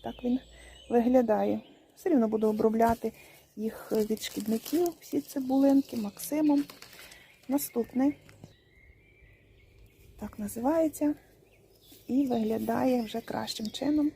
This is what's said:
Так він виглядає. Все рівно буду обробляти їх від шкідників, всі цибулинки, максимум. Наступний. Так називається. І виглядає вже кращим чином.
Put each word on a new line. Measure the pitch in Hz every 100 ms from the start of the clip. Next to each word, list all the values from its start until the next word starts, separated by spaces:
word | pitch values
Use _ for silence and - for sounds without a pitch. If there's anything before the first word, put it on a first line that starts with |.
Так | 233 233
він | 247 254 - - - - -
виглядає. | 240 233 254 233 208 202 214 - - _ -
Все | 381
рівно | 294 220
буду | 220 214
обробляти | 214 226 220 226 226 226 - - - _ -
їх | 220 - -
від | 220 214 220
шкідників, | - - 208 226 - 302 349 -
всі | - -
цибулинки, | - 285 262 269 277 277 - 240
максимум. | 208 - - 302 302 285 285 - - - - - - _ -
Наступний. | 277 - 233 226 247 277 285 - - - _ _ _ - - _ _ - - _ _ _ - - _ - -
Так | 208 -
називається. | 208 233 247 330 311 - 294 294 - _ _ _ _ _ _ - -
І | 247 277
виглядає | 240 214 220 220 233 254 247
вже | 220 233
кращим | - 220 220 - 214
чином. | - 269 302 294